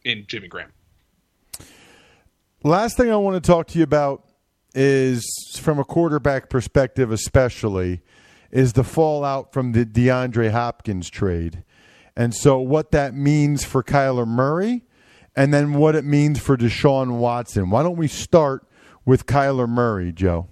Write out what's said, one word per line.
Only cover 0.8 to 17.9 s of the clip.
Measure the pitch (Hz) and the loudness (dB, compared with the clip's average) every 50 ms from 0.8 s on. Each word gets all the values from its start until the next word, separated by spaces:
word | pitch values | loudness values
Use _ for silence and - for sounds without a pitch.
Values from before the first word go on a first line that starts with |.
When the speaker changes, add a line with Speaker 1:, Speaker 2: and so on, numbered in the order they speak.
| _ _ _ _ _ _ _ _ _ _ _ _ _ _ - - - - - _ _ _ _ _ _ _ _ _ _ _ _ _ _ _ _ _ - | _ _ _ _ _ _ _ _ _ _ _ _ _ _ -20 -20 -20 -20 -20 _ _ _ _ _ _ _ _ _ _ _ _ _ _ _ _ _ -2
Speaker 2:
Last | 147 165 196 226 233 - | 0 0 0 0 0 0
thing | - 247 233 | 0 2 2
I | 220 | 2
want | 208 202 196 185 180 | 0 0 0 -2 0
to | 147 | 2
talk | - 175 165 156 - | 2 2 2 2 0
to | - 165 | 0 0
you | 160 | 2
about | 131 147 147 143 139 139 - _ _ _ _ _ _ _ _ _ _ - | 2 2 2 0 0 -4 -8 _ _ _ _ _ _ _ _ _ _ -2
is, | 131 135 139 135 135 131 131 127 117 - - - - - - - - | 0 2 2 4 2 2 0 0 -2 -6 -8 -12 -12 -14 -14 -16 -6
from | - 165 151 143 | -4 -2 -2 -2
a | 131 | -2
quarterback | - - 170 170 160 147 147 123 143 135 131 - - | -2 0 0 0 0 0 0 0 0 -2 -2 -4 -4
perspective | - 127 - - - 147 131 123 - 135 127 110 | -4 -4 -2 0 0 0 0 0 0 -2 -2 0
especially, | 110 104 - - - 135 127 120 - - - 107 95 92 92 90 90 85 - _ _ _ _ _ _ _ _ _ | -2 -4 -4 0 2 2 2 2 -2 -4 -6 -4 -2 -2 -2 -4 -4 -8 -10 _ _ _ _ _ _ _ _ _
is | - 127 131 123 | 0 2 2 2
the | - 135 | 2 0
fallout | 120 - - 165 160 156 151 147 143 139 135 135 123 _ | -2 0 0 0 0 0 0 -2 -2 -4 -4 -6 -8 _
from | - 135 127 123 | -6 -4 -2 0
the | 113 117 120 | 0 0 0
DeAndre | 113 107 120 120 127 127 127 127 123 107 120 113 110 | 0 0 2 2 2 2 0 -2 -2 -2 -2 0 0
Hopkins | 104 120 120 120 - - - 110 98 90 82 - | 0 -2 -4 -4 -8 -8 -8 -6 -6 -6 -8 -10
trade. | - - 101 95 87 85 82 82 82 87 - _ _ _ _ _ _ _ _ _ - | -8 -4 -4 -2 -2 -4 -6 -8 -10 -12 -16 _ _ _ _ _ _ _ _ _ -6
And | - 120 120 110 | -4 -4 -4 -2
so | - - 143 135 131 | 2 2 4 4 2
what | 131 127 147 156 156 - | 2 0 0 -2 0 0
that | - 147 143 131 123 | 0 -2 0 -2 -4
means | 139 139 143 151 151 147 147 147 131 - | -2 0 2 2 2 2 0 0 -2 -4
for | - - 131 - | -4 -2 -2 -2
Kyler | - 143 143 135 135 127 123 117 | 0 0 0 2 2 0 -2 -2
Murray, | 113 117 123 131 139 156 175 196 226 247 233 - _ _ _ _ _ _ _ _ _ - | -2 0 0 0 0 0 -2 -2 -2 -4 -6 -8 _ _ _ _ _ _ _ _ _ -2
and | 139 139 147 147 | 0 2 2 4
then | 143 147 147 147 | 2 2 2 2
what | 143 151 156 156 | 2 2 4 2
it | 156 139 | 2 0
means | 143 143 147 147 151 147 117 | 2 2 2 4 2 0 0
for | - - 139 | 0 0 2
Deshaun | 120 120 117 - - - 143 135 135 131 123 120 117 | 2 2 0 0 2 2 2 2 2 0 -2 -2 -2
Watson. | 120 120 120 120 120 - - 104 92 90 | -2 -2 -2 -4 -6 -6 -4 -4 -2 0
Why | 104 127 156 | 2 0 0
don't | 180 | 0